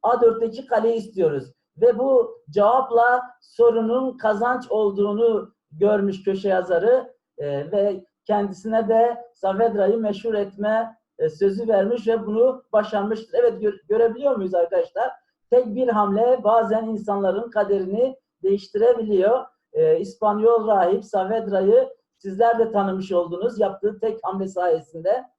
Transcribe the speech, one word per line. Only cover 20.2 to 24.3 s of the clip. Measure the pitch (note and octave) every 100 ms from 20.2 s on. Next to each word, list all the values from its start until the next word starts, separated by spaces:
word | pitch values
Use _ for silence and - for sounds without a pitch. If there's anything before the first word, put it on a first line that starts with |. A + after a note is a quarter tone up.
| G#3+ G#3 A3 A#3 G#3+
rahip | G3+ F3 G3+
Saavedra'yı | - G3 F#3+ A3 G3+ G3 F#3+ A3+ C5 - _ _
sizler | G3 F#3+ A#3 A3+
de | A3
tanımış | G#3+ G3 F#3+ F#3+
oldunuz | F3+ E3+ F3 A3+ A3
yaptığı | G3+ G3 G3+ G#3+
tek | A3 -
hamle | F3+